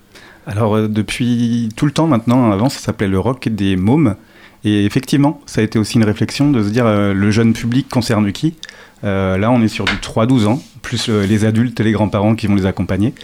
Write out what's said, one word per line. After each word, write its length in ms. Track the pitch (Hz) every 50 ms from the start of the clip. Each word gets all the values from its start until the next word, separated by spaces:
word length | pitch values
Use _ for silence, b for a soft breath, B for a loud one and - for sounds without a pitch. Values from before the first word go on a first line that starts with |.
| _ B B B B B B B B -
Alors, 280 | 98 104 117 107 104
euh, 120 | 110 110 107
depuis 800 | 107 107 104 - - - 127 120 123 117 120 117 117 120 117 110 110 -
tout 80 | 147
le 60 | 147
temps 160 | 139 - 160 165
maintenant, 440 | 139 110 - - 120 131 123 113
avant 160 | 101 95 110 139
ça 120 | - -
s'appelait 280 | - - - - 110 98
le 120 | 95 95
Rock 280 | 90 113 131 - - 123
des 300 | 110 98 101 98 95 92
Mômes, 380 | 90 107 131 160 156 113 95 B B B B B B B B B -
et 180 | 110 107 104 101
effectivement, 560 | 101 - 143 - - - 139 143 143 156 - -
ça 160 | - - -
a 20 | 110
été 160 | 107 - 117
aussi 160 | 107 - - 120
une 60 | 110
réflexion 460 | 104 101 - 110 - - - 139 143
de 100 | 147 120 104
se 60 | 101
dire, 160 | 107 127 123
euh, 280 | 113 107 104 101 101 98
le 180 | 95 101 104
jeune 220 | 104 113 113 113 113
public 340 | - - 117 120 131 135 -
concerne 440 | - 131 113 - 120 104 107 101 98
qui ? 220 | - - 160 170 B B B B B B B B B -
Euh, 320 | 107 98 95 95 95 95 95
là, 140 | 101 113
on 100 | 127 123
est 60 | 113 107
sur 160 | - - 107
du 120 | - 104 95
trois 240 | - - - 113 113
douze 220 | 120 135 127 104 104
ans, 140 | 117 156 - - - -
plus, 260 | - - - 113 - -
euh, 180 | 110 104 98
les 200 | 98 110 107 104
adultes 340 | 110 110 110 120 127 117 -
et 40 | 110
les 80 | 110 107
grands-parents 420 | 95 110 95 - 104 98 110 113
qui 120 | 110 - 98
vont 80 | 101
les 100 | 101 92
accompagner. 480 | 95 92 - 95 - 98 92 101 127 147 B